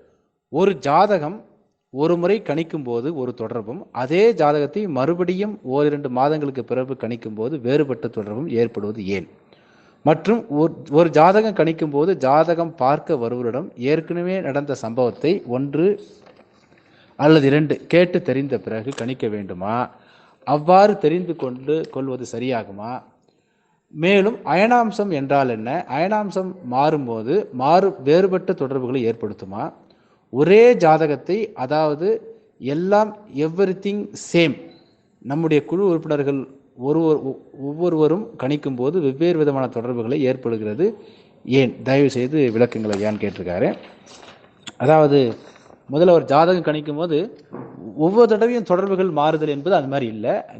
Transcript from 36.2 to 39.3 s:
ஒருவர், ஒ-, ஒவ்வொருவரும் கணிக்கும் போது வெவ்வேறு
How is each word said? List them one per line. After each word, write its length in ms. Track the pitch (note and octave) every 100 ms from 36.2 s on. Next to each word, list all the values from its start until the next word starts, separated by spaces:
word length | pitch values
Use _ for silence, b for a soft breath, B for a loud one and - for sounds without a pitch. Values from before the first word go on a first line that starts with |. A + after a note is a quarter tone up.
| C#3 C#3 - - _ -
ஒருவர், 400 | C3 D#3+ D#3+ D3
ஒ-, 220 | C3+ - - -
ஒவ்வொருவரும் 720 | C#3 D#3 F3 D#3+ D3+ F#3 - -
கணிக்கும் 380 | - D3 C#3+ B2
போது 240 | C3+ F3+
வெவ்வேறு 380 | C#3 C3+ E3+